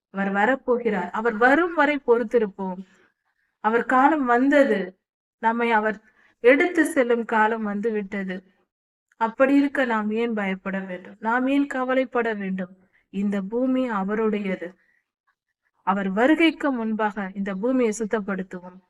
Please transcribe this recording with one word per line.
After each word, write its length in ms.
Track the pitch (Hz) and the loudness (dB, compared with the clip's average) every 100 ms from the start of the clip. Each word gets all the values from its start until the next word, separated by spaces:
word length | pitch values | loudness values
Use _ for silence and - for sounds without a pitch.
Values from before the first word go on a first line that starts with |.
| _ | _
அவர் 180 | 196 196 | -6 -2
வரப்போகிறார். 760 | 202 214 262 - 233 233 196 180 | 2 2 0 0 -2 0 -2 -4
அவர் 240 | - 233 214 | -4 -2 2
வரும் 380 | 247 285 349 | 4 4 2
வரை 220 | 330 285 294 | 2 0 0
பொறுத்திருப்போம். 840 | - 233 226 240 214 190 190 185 190 _ _ _ _ _ _ _ 214 | 2 2 2 0 0 -4 -8 -8 -12 _ _ _ _ _ _ _ -2
அவர் 180 | 233 233 262 | 0 2 4
காலம் 300 | 277 311 254 | 4 4 2
வந்தது. 460 | 240 277 294 269 196 185 - _ _ _ _ 226 | 2 4 4 4 2 -4 -10 _ _ _ _ -2
நம்மை 220 | 233 233 220 | 0 0 2
அவர் 180 | 214 214 _ _ _ _ 240 | 0 -4 _ _ _ _ 4
எடுத்து 300 | 277 359 349 294 | 6 4 2 0
செல்லும் 320 | - 240 233 226 | 2 2 0 0
காலம் 320 | 220 220 226 214 | 2 2 0 -4
வந்து 180 | 202 226 214 | -4 -2 -4
விட்டது. 380 | 196 233 190 185 - _ _ _ _ _ _ - 226 | -4 -6 -8 -8 -12 _ _ _ _ _ _ -6 -4
அப்படி 280 | - 269 277 | 2 4 4
இருக்க 260 | 285 285 254 | 2 0 -2
நாம் 160 | 220 214 214 | -2 -2 -2
ஏன் 120 | 233 214 | -2 -4
பயப்பட 380 | 196 190 196 190 190 | -4 -6 -6 -8 -8
வேண்டும்? 260 | 180 185 196 220 | -12 -14 -10 -4
நாம் 180 | 247 262 | -2 0
ஏன் 140 | 277 285 269 | 0 0 -2
கவலைப்பட 520 | 254 262 262 247 233 208 | -2 0 0 -2 -2 -4
வேண்டும்? 320 | 190 190 185 - _ _ _ 190 | -6 -6 -8 -14 _ _ _ -6
இந்த 140 | 202 202 190 | -4 -4 -4
பூமி 320 | 233 262 254 254 208 | -2 0 0 -2 -2
அவருடையது. 680 | 190 214 220 208 202 185 170 - _ _ _ _ _ _ _ _ _ _ - | -2 -2 0 -2 -4 -6 -8 -14 _ _ _ _ _ _ _ _ _ _ -2
அவர் 180 | 196 196 190 | -2 0 2
வருகைக்கு 520 | 254 311 330 311 294 254 | 4 4 4 2 -2 -2
முன்பாக 480 | 220 220 214 208 190 196 | -2 -2 -2 -2 -8 -6
இந்த 120 | 196 190 | -6 -2
பூமியை 320 | 233 262 233 208 | 0 2 2 0
சுத்தப்படுத்துவோம் 800 | 220 226 202 190 185 180 180 185 _ | -2 -2 -2 -6 -6 -12 -14 -20 _